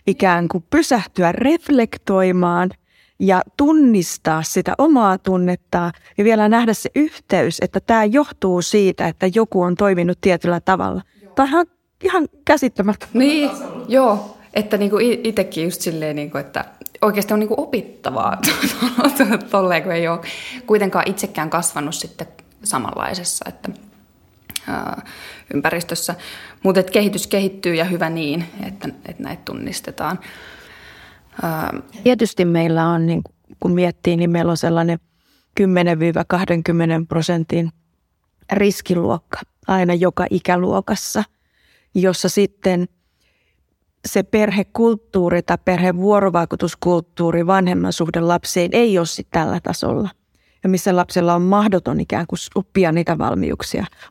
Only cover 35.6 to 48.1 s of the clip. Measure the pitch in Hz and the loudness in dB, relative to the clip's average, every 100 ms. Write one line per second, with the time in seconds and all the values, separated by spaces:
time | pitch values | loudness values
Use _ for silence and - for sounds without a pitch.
35.6 | 196 180 175 160 170 165 170 180 190 170 | 2 4 2 2 2 0 -2 -2 0 -2
36.6 | 165 170 165 160 165 165 160 170 160 170 | 0 0 2 0 -2 -2 0 -2 0 -2
37.6 | 165 - _ _ _ _ _ _ - 196 | -2 -8 _ _ _ _ _ _ -4 2
38.6 | 202 - - 175 175 170 - - - _ | 2 0 -2 0 0 -2 -4 -12 -12 _
39.6 | - 190 175 175 180 - 180 185 - 180 | -2 2 2 2 2 0 -2 0 0 0
40.6 | 180 170 - 208 - 214 208 _ _ _ | 2 0 -2 -6 -4 -4 -6 _ _ _
41.6 | _ _ _ 190 185 175 185 - 202 - | _ _ _ 0 0 0 0 2 0 0
42.6 | 190 180 180 _ _ _ _ _ _ _ | 0 0 -2 _ _ _ _ _ _ _
43.6 | _ _ _ _ - 202 190 214 208 196 | _ _ _ _ -4 -4 0 2 2 0
44.6 | 190 - 233 220 _ 190 175 175 - 175 | -2 2 2 2 _ 0 0 0 0 -2
45.6 | - 175 185 175 196 208 196 170 165 180 | 0 2 2 2 2 4 4 0 -2 -2
46.6 | 175 - 175 175 170 - 170 170 170 190 | -4 -2 0 0 -2 -2 0 2 2 2
47.6 | 180 180 185 - 165 | 2 0 -2 -2 -2